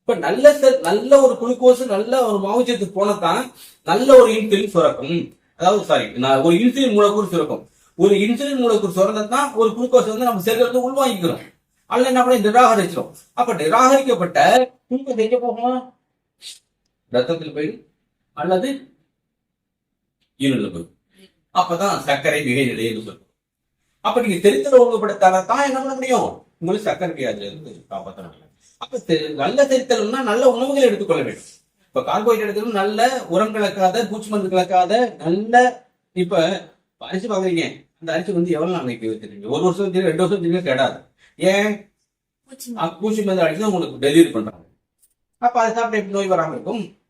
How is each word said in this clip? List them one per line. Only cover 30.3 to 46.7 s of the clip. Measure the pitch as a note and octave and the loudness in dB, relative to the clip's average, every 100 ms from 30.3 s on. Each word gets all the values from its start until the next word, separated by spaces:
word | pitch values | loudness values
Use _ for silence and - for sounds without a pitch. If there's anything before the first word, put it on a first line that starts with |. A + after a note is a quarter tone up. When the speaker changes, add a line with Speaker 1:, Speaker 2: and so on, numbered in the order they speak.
| A3 C4+ | 2 2
Speaker 1:
உணவுகளை | A3+ C4 C#4 B3 | 2 0 2 2
எடுத்துக்கொள்ள | G3+ G3+ D#3+ | 2 -2 -2
வேண்டும். | B2 - - - _ _ _ | -2 -10 -18 -20 _ _ _
இப்ப | B2+ | -6
கார்போஹைட்ரேட் | B2+ F3+ G#3+ A3 | -4 -2 2 2
எடுத்துக்கணும், | G#3 G3+ A#3 | 0 -4 -4
நல்ல | G#3 G3 G#3+ A#3+ B3+ - | -2 -2 0 0 0 -2
உரம் | E3+ G#3+ | -2 -2
கலக்காத, | G#3+ G3+ F#3+ F#3 G3+ G#3+ | -2 -4 0 0 0 -4
பூச்சி | G#3+ - | -6 -6
மருந்து | G#3 F#3 F3+ | -4 -2 -2
கலக்காத, | F3+ F#3 F3+ A3 A#3+ - | 2 0 2 2 0 -4
நல்ல | D#3+ F#3 A3 A#3+ B3 B3 _ _ _ | -4 -4 2 4 4 0 _ _ _
இப்ப | F3+ F3+ F#3+ E3 G3 - _ _ _ | -6 -2 0 0 -2 -10 _ _ _
அரிசி | B2 F#3 A3 | -10 -8 -4
வாங்குறீங்க, | G3 F#3 E3+ C3+ C3+ _ _ | -4 -2 -2 -4 -10 _ _
அந்த | D#3+ | -6
அரிசி | D#3 - | -6 -4
வந்து | F3+ F3 | -4 -2
எவ்வளவு | D#3 E3+ F3 | -2 -2 -4
நாளைக்கு | B2+ A2+ A2 | -6 -8 -8
வச்சிருக்கீங்க? | G#2+ G#2 G2+ G#2 | -8 -12 -16 -6
ஒரு | C#3+ | -2
வருஷம் | F3+ F3 G3 | -2 -2 -4
வச்சிருக்கீங்க, | F3+ | -2
ரெண்டு | F3+ D#3+ F3+ | -2 0 -2
வருஷம் | G3 | -2
வச்சிருக்கீங்க, | E3+ F3 F3 | -2 -2 -2
கெடாது. | C3 B2+ - _ _ _ _ | -2 -2 -4 _ _ _ _
ஏன்? | F3+ G3 G#3 G#3 - _ _ _ _ _ _ | 0 0 0 -4 -12 _ _ _ _ _ _
Speaker 2:
பூச்சி | C4 B3 A3+ | -20 -14 -6
Speaker 1:
அ, | E3 | -6
பூச்சி | E3+ G#3+ G#3+ | -4 -4 -2
மருந்து | G3 F#3 | -2 0
அடிச்சு | E3 D#3 | 0 0
தான் | G#3+ | -2
உங்களுக்கு | F3+ D#3 B2+ C3+ | -2 -4 -2 2
டெலிவரி | D3+ E3+ | 2 0
பண்றாங்க. | A2+ G#2 - _ _ _ _ _ _ _ _ | -4 -10 -14 _ _ _ _ _ _ _ _
அப்ப | A#3+ B3 | -4 0
அதை | A3+ | -2
சாப்பிட்டு | A3+ A#3 G#3+ F#3+ | -2 -4 -4 -6
எப்படி | G3 F#3+ | -6 -2
நோய் | F3 | -2
வராம | D#3+ | -2
இருக்கும்? | - D#3+ | -8 -10